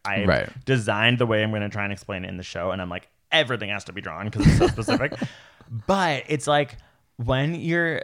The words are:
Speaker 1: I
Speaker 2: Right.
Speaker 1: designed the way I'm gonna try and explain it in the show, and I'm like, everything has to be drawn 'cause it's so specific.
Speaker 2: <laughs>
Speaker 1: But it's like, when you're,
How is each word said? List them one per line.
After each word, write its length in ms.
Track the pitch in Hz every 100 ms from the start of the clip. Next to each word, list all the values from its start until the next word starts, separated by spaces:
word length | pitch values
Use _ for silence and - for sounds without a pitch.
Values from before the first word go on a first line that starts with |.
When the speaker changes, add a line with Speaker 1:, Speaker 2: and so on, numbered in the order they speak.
Speaker 1:
I 200 | 101 98
Speaker 2:
Right. 240 | 98 65 50 -
Speaker 1:
designed 540 | - 131 104 104 117 123
the 80 | 123
way 160 | 107
I'm 80 | 107
gonna 160 | 107 104
try 160 | 104
and 80 | 101
explain 320 | 98 - 95
it 40 | 92
in 100 | 92
the 40 |
show, 280 | 90 85 90
and 80 | 95
I'm 60 | 90
like, 200 | 87 - _ _
everything 380 | 156 127 120 101
has 160 | 104
to 80 | -
be 80 | 95
drawn 280 | 90 80 101
'cause 140 | - 294
it's 120 | -
so 80 | 359
specific. 460 | - - - 139 -
Speaker 2:
<laughs> 40 | - - - - - 113 -
Speaker 1:
But 380 | 196 175 135 -
it's 180 | 151 147
like, 300 | 147 143 - - _ _ -
when 380 | 117 131 143
you're, 480 | 170 160 170 165 151